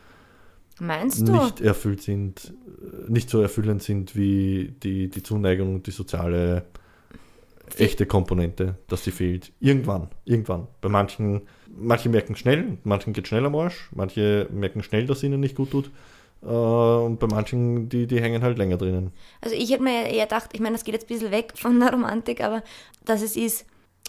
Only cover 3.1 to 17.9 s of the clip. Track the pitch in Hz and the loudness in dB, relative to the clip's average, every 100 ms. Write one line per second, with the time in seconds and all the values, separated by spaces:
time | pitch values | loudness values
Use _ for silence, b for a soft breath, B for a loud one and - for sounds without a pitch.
3.1 | 117 120 113 101 - 107 101 - 101 95 | 0 2 4 2 2 0 0 0 -4 -2
4.1 | 104 98 98 95 95 - - 101 95 92 | 0 2 4 2 0 -2 -6 -4 -2 -2
5.1 | 92 - 107 98 92 95 95 92 - 95 | -6 -4 0 2 2 0 -2 -6 -10 -6
6.1 | 82 85 87 87 87 87 - b b b | -4 0 0 2 0 -4 -14 b b b
7.1 | b b b b b - - 107 - 101 | b b b b b -8 0 2 2 2
8.1 | 101 87 90 87 - 92 92 - 90 - | 2 2 2 0 0 -4 -4 -6 -6 -4
9.1 | 87 90 90 - - 135 139 117 95 82 | -2 -2 -2 -8 0 4 4 2 -4 -6
10.1 | - - 117 104 90 - - 95 104 98 | -8 0 0 0 -6 -8 -6 0 2 2
11.1 | - 107 101 - b b - 113 113 127 | 0 -2 -2 -4 b b -6 0 2 4
12.1 | 113 - 107 120 147 233 117 - 101 - | 2 2 -2 2 2 2 -4 0 0 0
13.1 | 104 90 110 139 147 170 - - - 95 | -6 -2 0 0 0 -2 -4 -10 -6 -4
14.1 | - 104 104 - 98 98 107 - 107 123 | 0 2 2 0 -2 -4 -4 -2 0 0
15.1 | 135 139 139 139 135 135 139 139 b b | 0 0 0 0 -2 -2 -2 -4 b b
16.1 | b b b - 117 117 117 117 117 117 | b b b -4 0 2 4 6 4 2
17.1 | 113 113 107 107 123 120 120 117 | 0 0 0 0 0 0 0 -2